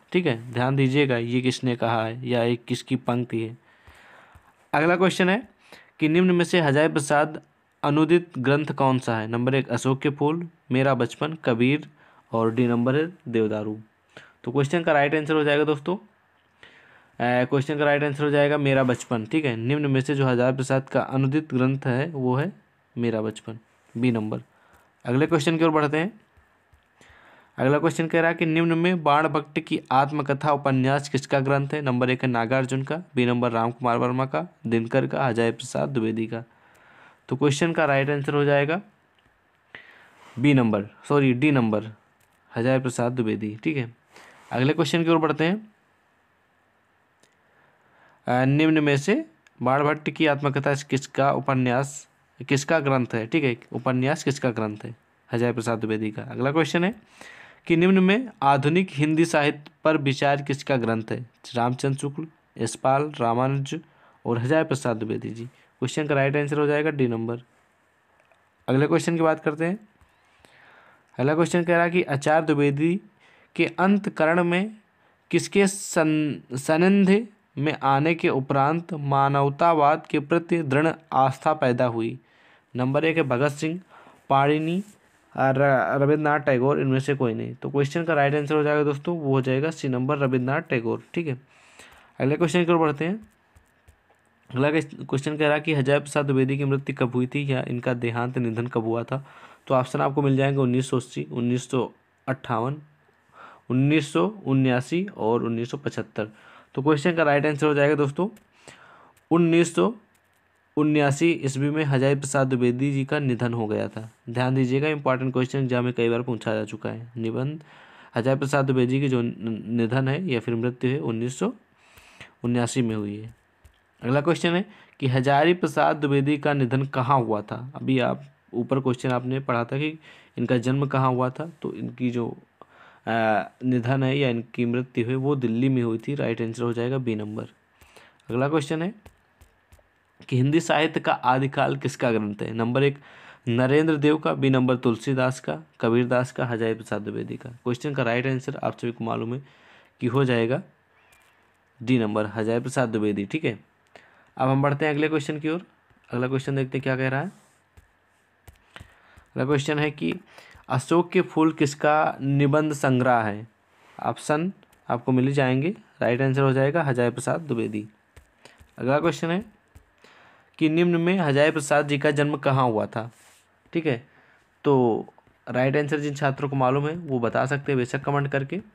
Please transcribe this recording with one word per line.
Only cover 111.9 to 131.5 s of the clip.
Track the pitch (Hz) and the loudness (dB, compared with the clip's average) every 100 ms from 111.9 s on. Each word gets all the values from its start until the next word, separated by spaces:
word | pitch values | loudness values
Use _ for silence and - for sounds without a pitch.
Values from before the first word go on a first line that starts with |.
| 139 135 139 | 2 2 2
प्रसाद | 139 143 131 | 0 0 0
द्विवेदी | 131 123 123 139 | 2 2 2 0
जी | 139 135 | -2 -2
का | 151 | -2
निधन | 139 117 120 | 0 0 -2
हो | 120 107 | -2 -2
गया | 107 104 | -2 -4
था। | 110 113 _ - | -8 -16 _ -8
ध्यान | 117 127 131 | -2 0 2
दीजिएगा, | 131 131 151 | 2 0 0
इंपॉर्टेंट | 151 139 127 131 | -2 0 0 0
क्वेश्चन | 127 127 139 | -2 -2 -2
एग्जाम | 131 123 123 | 0 0 -2
में | |
कई | 120 117 | 0 0
बार | 117 | 0
पूछा | 123 113 117 | -2 -6 -4
जा | 110 107 | -4 -4
चुका | 110 110 | -8 -8
है। | 110 117 120 | -10 -12 -8
निबंध | 113 120 135 160 151 - - - - 120 | -6 -4 -6 -8 -14 -20 -20 -20 -8 -2
हजारी | 117 135 | 0 0
प्रसाद | 139 143 135 | 0 0 2
द्विवेदी | 127 123 131 | 2 2 2
की | 143 | 0
जो | 127 | 0
न-, | 120 - 110 110 101 | -2 -4 -6 -6 -4
निधन | 117 113 127 135 | -2 0 0 -2
है | 143 185 | -2 -2
या | 120 | -4
फिर | 113 117 | -2 -2
मृत्यु | 123 123 127 | -2 -2 -2
है, | 139 | -2
उन्नीस | 151 113 120 131 | -4 -4 -6 -4
सौ | 196 254 _ _ _ - - - - _ | -4 -6 _ _ _ -20 -20 -20 -20 _
उन्यासी | 120 120 117 135 | -2 0 0 0
में | 117 110 | -2 -2
हुई | 104 104 | -6 -10
है। | 110 - _ _ _ _ _ _ | -14 -20 _ _ _ _ _ _
अगला | 117 135 | -2 0
क्वेश्चन | 147 165 170 | 0 0 0
है | 170 208 - - - | 0 -2 -10 -20 -4
कि | 135 | 0
हजारी | 131 131 139 160 | 2 4 4 4
प्रसाद | 180 165 143 147 156 | 2 0 2 2 2
द्विवेदी | 147 139 139 151 | 2 2 2 0
का | 147 | 0
निधन | 143 127 131 135 | 0 0 0 -2
कहाँ | 135 123 139 | -2 0 0
हुआ | 113 104 | 0 -2
था? | 104 110 127 139 | -4 -10 -10 -8
अभी | 123 131 | -2 0
आप | 123 135 - _ _ | 0 -2 -8 _ _
ऊपर | 117 120 135 | -6 -2 0
क्वेश्चन | 131 123 135 | 0 -2 -2
आपने | 123 127 135 | -2 -2 -6
पढ़ा | 139 120 | -2 -2
था | 117 135 | -2 -4
कि | 151 156 - - _ - | -4 -8 -18 -20 _ -6
इनका | 120 127 | 0 0
जन्म | 120 135 139 | 0 0 0
कहाँ | 135 131 | 0 0
हुआ | 127 127 | 0 -2
था, | 131 160 | -4 -14